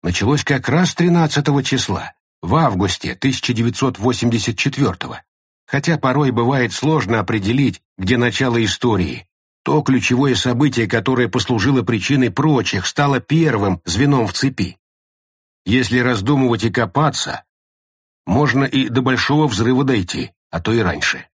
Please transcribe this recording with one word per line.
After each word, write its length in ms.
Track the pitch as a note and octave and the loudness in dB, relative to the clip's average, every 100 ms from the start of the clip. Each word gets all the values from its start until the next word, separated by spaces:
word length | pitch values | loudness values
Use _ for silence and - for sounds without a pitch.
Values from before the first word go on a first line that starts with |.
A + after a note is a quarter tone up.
началось 420 | F2 F2 G2+ C#3+ | -4 -2 0 0
как 240 | - C3+ - | 0 -2 0
раз 260 | D3+ F3+ | 0 0
тринадцатого 680 | - F3 F3 D#3 D3+ D3 C#3 | 2 2 4 2 0 0 0
числа, 480 | C3+ C3 - F2+ - - _ _ | 0 -2 -2 -6 -6 -16 _ _
в 120 | E2+ | -2
августе 600 | C#3 D3+ F#2+ G2 - - | 2 2 2 -2 -2 -8
тысяча 400 | - C3+ C3 - | -2 -2 -2 -2
девятьсот 440 | A2+ A#2 A#2+ C3+ B2 | 0 0 0 -2 0
восемьдесят 600 | A#2 B2 A#2+ A#2 A2+ A2+ | -2 0 0 0 -2 -2
четвертого. 640 | C#3+ C#3 B2+ F2+ - - _ _ _ _ _ | -4 0 -2 -2 -10 -12 _ _ _ _ _
Хотя 320 | C#3 E3+ D3+ | -4 0 0
порой 320 | C3 C3+ C#3+ | 0 2 2
бывает 420 | A2+ A#2 C#3 A#2+ | 2 0 0 -2
сложно 460 | - C#3+ D#3 G2+ A2+ | -2 0 0 0 -2
определить, 640 | F#2+ A2 F#2+ B2+ C3 F#2 _ - | 0 -2 0 2 0 -2 _ -8
где 200 | F#2+ A#2+ | 0 2
начало 460 | A#2+ - C3+ A#2 | 2 0 0 2
истории, 640 | G#2+ - B2 G#2 E2 B1+ - _ _ _ | 0 0 0 2 0 -4 -14 _ _ _
то 180 | - D3 | 0 0
ключевое 540 | - C3 - B2+ C#3 A#2+ | 2 0 2 2 2 0
событие, 500 | B2+ A#2+ D3 B2 G#2+ | 0 2 0 0 0
которое 420 | A2+ G#2 B2+ A#2+ | -2 0 0 0
послужило 540 | B2+ - A#2+ A2 C3+ | -2 -2 0 2 0
причиной 480 | G#2+ A2+ - C#3 B2 | 0 -2 0 2 2
прочих, 560 | F#2 D#3 C3+ G#2+ G#2 - | 0 2 2 0 -4 -4
стало 320 | - C#3+ C3+ | 0 0 0
первым 600 | - D#3 D#3 A2+ G2+ F2+ | 0 2 2 2 0 -2
звеном 440 | - F2 C#3+ C#3 A2 | -4 0 2 2 0
в 40 | |
цепи. 460 | - C3+ - F2 - _ _ _ _ _ _ _ _ | 0 -2 -2 -6 -6 _ _ _ _ _ _ _ _
Если 340 | - B2 B2 B2 | 0 0 2 0
раздумывать 640 | B2 A#2 F#2+ D3 B2+ A#2 | 0 0 0 2 2 0
и 80 | A2+ | 0
копаться, 720 | F#2+ A2 - D3+ - - - _ _ _ _ _ _ _ _ - | 0 0 0 0 0 -6 -8 _ _ _ _ _ _ _ _ -2
можно 360 | A2 D3 C3 | 0 2 2
и 260 | C3+ C3+ C3+ | 0 0 0
до 140 | B2 | 0
большого 460 | B2+ C3 - D3 D3+ | 0 -2 0 2 2
взрыва 340 | G2 A2+ B2+ | 0 0 2
дойти, 480 | C#3 A#2+ F2+ - B1+ _ _ | 2 0 -2 -6 -8 _ _
а 80 | E2 | -6
то 120 | E2+ | -2
и 60 | A#2 | 0
раньше. 480 | F#2+ D2+ - - - | 0 -2 -4 -6 -10